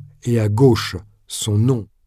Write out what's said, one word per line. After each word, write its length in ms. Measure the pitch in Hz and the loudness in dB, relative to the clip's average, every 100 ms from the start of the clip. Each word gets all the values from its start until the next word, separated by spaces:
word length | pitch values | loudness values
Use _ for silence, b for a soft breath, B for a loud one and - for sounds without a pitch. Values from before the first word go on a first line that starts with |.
| - - | -10 -10
et 160 | 120 117 | -4 0
à 100 | 107 | 0
gauche 480 | 104 135 110 - 90 - _ _ | 4 4 4 -2 -10 -14 _ _
son 320 | - - 104 | -10 -2 0
nom 300 | 120 123 95 _ | 0 -2 -6 _